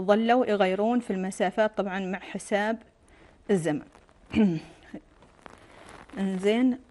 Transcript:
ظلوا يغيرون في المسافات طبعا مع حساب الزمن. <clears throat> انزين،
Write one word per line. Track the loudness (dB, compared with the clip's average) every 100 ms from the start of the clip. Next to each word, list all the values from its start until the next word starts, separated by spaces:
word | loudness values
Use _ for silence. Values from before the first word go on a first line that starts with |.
ظلوا | 2 2 4 2 2
يغيرون | 2 2 2 0 0
في | -2
المسافات | -4 -4 -2 -2 0 0 0
طبعا | -4 -4
مع | -6 -8
حساب | -8 -12 -4 -2 -2 -4 -10 _ _ -20 -20 _ 0
الزمن. | 0 0 -4 -6 -20 _ _ -4
<clears throat> | 2 2 2 -6 -20 -20 -20 _ _ -20 _ -20 -20 -20 -20 -20 -20 -14 -6
انزين، | -4 0 0 4 2 0 -8